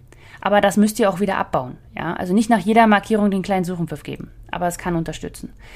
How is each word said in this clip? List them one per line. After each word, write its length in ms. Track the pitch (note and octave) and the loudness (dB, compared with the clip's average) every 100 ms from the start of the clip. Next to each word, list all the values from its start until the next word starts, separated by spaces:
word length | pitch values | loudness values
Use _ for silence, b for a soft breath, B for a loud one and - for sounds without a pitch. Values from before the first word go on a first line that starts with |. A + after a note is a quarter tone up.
| - B B B | -20 B B B
Aber 160 | G3 G3+ | 2 4
das 160 | G3+ G#3 | 4 4
müsst 220 | G#3+ G#3+ | 2 4
ihr 100 | G3+ | 0
auch 120 | F3+ | 2
wieder 180 | G3 F#3+ | -2 -2
abbauen. 400 | - D3 B2+ - - - | -2 -4 -4 -12 -18 -8
Ja? 180 | D#3+ | -6
Also 200 | - F#3 | -6 0
nicht 160 | G3 A3 | 0 2
nach 80 | A3+ | 2
jeder 300 | F3+ A3 A3+ | 4 4 6
Markierung 420 | G3+ - A3 G#3 | 4 2 0 2
den 120 | F#3+ | 0
kleinen 220 | F#3 F#3+ | -2 -2
Suchenpfiff 380 | E3+ F3+ D#3+ D3 | -2 -4 -6 -6
geben. 300 | - C3+ E3+ - - | -10 -12 -14 -18 -10
Aber 160 | F3 F3 | -4 -4
es 100 | F3 | -4
kann 200 | F#3 E3+ | -4 -4
unterstützen. 560 | D#3+ D#3 - - - - B | -4 -8 -12 -12 -16 -18 B